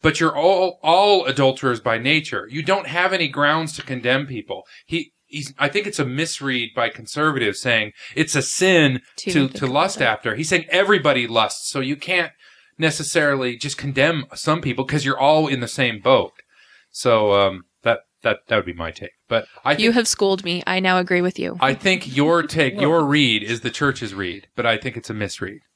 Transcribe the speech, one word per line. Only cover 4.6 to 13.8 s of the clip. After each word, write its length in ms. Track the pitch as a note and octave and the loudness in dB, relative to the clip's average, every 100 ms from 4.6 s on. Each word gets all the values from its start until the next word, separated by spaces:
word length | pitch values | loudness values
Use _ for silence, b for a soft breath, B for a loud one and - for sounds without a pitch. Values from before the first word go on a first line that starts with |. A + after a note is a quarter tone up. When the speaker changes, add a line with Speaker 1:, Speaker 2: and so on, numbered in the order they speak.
| - B B | -12 B B
Speaker 1:
He, 260 | E3 - _ _ | -6 -6 _ _
he's, 260 | D3+ C3 C3+ | -12 -12 -2
I 120 | C#3+ | -2
think 180 | G3+ G#3 | -2 -4
it's 120 | G3+ | -4
a 60 | C3+ | -4
misread 680 | C3 D#3+ - C#3 B2+ A#2 B2+ | -2 -4 -4 -4 -4 -4 -2
by 140 | A#2 | -4
conservatives 720 | A2 A2 D3 D#3 C3+ A2 G2 | -4 -12 -2 -2 0 -2 -2
saying 300 | B2+ A2+ G#2+ B B - | 0 0 -2 B B -4
it's 200 | D#3+ C#3+ | -2 0
a 60 | |
sin 600 | C3 - F#3+ F3+ D3 B2+ b b | -2 0 4 6 4 2 b b
Speaker 2:
To 140 | - | -2
Speaker 1:
to, 80 | E3+ C3+ | 0 0
Speaker 2:
think 40 | |
Speaker 1:
to 120 | - C3 | -2 -2
Speaker 2:
about 80 | |
Speaker 1:
lust 280 | C3+ F#3+ - | 0 0 0
Speaker 2:
it. 40 | B2+ | 0
Speaker 1:
after. 300 | G#2+ A#2 G#2+ | 0 -4 -4
He's 140 | D#3+ | -2
saying 160 | F3+ D#3 | -2 0
everybody 580 | F3 G3+ G3+ D3 B2+ A#2 | 0 4 2 4 2 2
lusts, 420 | A#2 G#2+ - - | 0 0 -2 -6
so 100 | C#3+ | -6
you 160 | C3 C#3 | -4 -6
can't 360 | - F3+ E3 _ b b b b | -4 -2 -2 _ b b b b
necessarily 760 | D#3 D3+ D#3+ E3+ D3 C#3 B2+ A#2+ | -2 0 -2 2 2 2 -2 -4
just 200 | C#3+ | -8
condemn 480 | - | -6